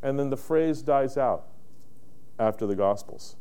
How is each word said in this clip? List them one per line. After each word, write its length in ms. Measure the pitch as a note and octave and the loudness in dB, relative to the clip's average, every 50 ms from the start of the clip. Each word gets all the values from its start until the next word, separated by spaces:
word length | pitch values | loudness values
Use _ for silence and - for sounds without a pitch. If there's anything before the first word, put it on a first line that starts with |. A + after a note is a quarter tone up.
And 180 | - C3+ C3+ C#3 | 0 0 0 0
then 100 | C#3+ C#3 | 0 0
the 60 | C3+ | 0
phrase 460 | C3 - - D#3+ D#3+ D#3+ D#3+ D#3 - | -4 -2 2 2 4 4 4 2 0
dies 340 | B2 C#3 D3 C#3 C3+ C3+ - | 2 4 4 4 4 2 2
out 300 | D3 C3+ B2 G2 D#2+ - - - - - - - - - - - - - - - - - - - - | 2 2 2 2 0 -2 -6 -8 -8 -8 -10 -10 -10 -10 -10 -8 -8 -8 -8 -10 -10 -10 -10 -4 2
after 280 | A2+ A2 G#2+ - A2+ G2+ | 2 2 2 2 0 -2
the 80 | G2+ | 2
Gospels. 640 | F#2+ G2+ G2 G2+ G2+ - - - - - - - - | 4 4 4 4 2 -2 -8 -8 -8 -8 -8 -8 -8